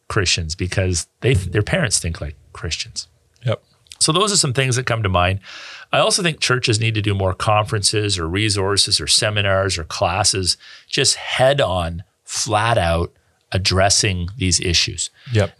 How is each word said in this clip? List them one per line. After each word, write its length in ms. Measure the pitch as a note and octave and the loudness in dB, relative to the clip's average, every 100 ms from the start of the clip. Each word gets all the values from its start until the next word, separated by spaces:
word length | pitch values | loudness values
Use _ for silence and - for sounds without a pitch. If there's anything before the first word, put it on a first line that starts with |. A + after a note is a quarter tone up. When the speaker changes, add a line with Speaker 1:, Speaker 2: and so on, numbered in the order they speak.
| - | -6
Speaker 1:
Christians 480 | G#2+ F2+ - D#2+ | -2 0 -2 -4
because 540 | E2 F2+ - F#2 E2+ - _ | -4 -4 -2 0 -2 -6 _
they, 120 | A2 | 0
their 280 | F#2 F2+ G#2 | 0 0 -2
parents 360 | - F#3 B2 - | 0 0 0 -2
think 220 | E2+ E2 | -2 -6
like 160 | C#2+ - _ | -10 -12 _
Christians. 560 | - D#2+ - - - - _ _ _ | -12 -8 -8 -10 -12 -14 _ _ _
Speaker 2:
Yep. 160 | A#2+ - _ _ - - | -4 -4 _ _ -14 -2
Speaker 1:
So 140 | - | 0
those 200 | E3 G#3 | 2 0
are 40 | G3+ | 0
some 160 | D3 | 0
things 240 | A#2+ C3 A#2+ | 0 0 0
that 100 | B2 | 0
come 160 | A#2 | 0
to 60 | G2 | 2
mind. 320 | F2+ F2+ G2 - - - - - | 2 2 0 -6 -18 -18 -18 -2
I 60 | C3+ | 2
also 240 | G3 A3 | 2 2
think 160 | E3+ D3 | 0 0
churches 400 | - B2+ B2 G#2+ | 0 0 2 0
need 160 | A2+ | 0
to 80 | A2 | 0
do 120 | G#2+ | 0
more 200 | G2 F#2+ | 0 0
conferences 840 | F#2+ - G#2+ G#2+ A2 - G#2+ G#2 F#2 | 0 2 2 2 0 0 0 -2 -2
or 120 | D#2+ | -2
resources 720 | F#2+ A2 G2+ F#2+ G2 - - | 0 0 0 0 0 0 0
or 80 | D2+ | 0
seminars 680 | - G#2+ G#2 G2+ F#2+ G2 F2+ | 2 2 0 2 2 2 -2
or 60 | |
classes, 720 | D#2+ - F#2 F#2 G2+ G2 F2 - - - - | -6 -2 0 2 0 0 -2 -4 -8 -20 -6
just 300 | - C3+ - | -2 0 -2
head 440 | - - C3 C#3 | -2 2 4 4
on, 440 | G#2 F2+ E2 E2+ - _ | 2 0 0 -4 -10 _
flat 560 | - - - G#2 A2+ A2+ | -10 -6 0 0 2 2
out 340 | E2+ E2 E2+ _ _ _ - | 2 0 -2 _ _ _ -6
addressing 760 | G2 F#2 F#2 G2+ - G#2+ F2+ E2+ G#2+ | -2 2 4 4 4 0 -2 -4 -2
these 240 | F#2 D#2+ | 0 0
issues. 480 | F2+ E2 - - - _ - | 0 0 0 -4 -10 _ -2
Speaker 2:
Yep. 240 | A2 F#2+ | 0 0